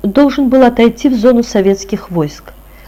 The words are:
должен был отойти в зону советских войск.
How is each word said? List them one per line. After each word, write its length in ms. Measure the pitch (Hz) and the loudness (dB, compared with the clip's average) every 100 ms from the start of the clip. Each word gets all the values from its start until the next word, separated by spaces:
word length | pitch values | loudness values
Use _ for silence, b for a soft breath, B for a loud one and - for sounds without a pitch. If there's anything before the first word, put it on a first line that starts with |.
должен 480 | 208 233 285 - 262 | -4 0 0 0 0
был 140 | 262 | 2
отойти 460 | 247 247 233 233 285 | 2 4 0 0 -2
в 60 | 247 | 0
зону 280 | 233 240 | 2 2
советских 680 | 233 208 190 196 - 208 - | 0 -2 0 -2 -6 -10 -6
войск. 440 | 170 151 - - - b b | -6 -6 -8 -20 -20 b b